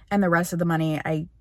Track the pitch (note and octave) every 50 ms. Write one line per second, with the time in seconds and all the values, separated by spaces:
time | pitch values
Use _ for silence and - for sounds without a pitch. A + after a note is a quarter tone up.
0 | - - G#3 G3+ G3 F3+ E3+ E3+ F3+ F3 - E3+ F3 E3+ E3 D#3+ D#3+ D#3+ D#3 D3
1 | - - D#3+ D#3 D#3+ - - _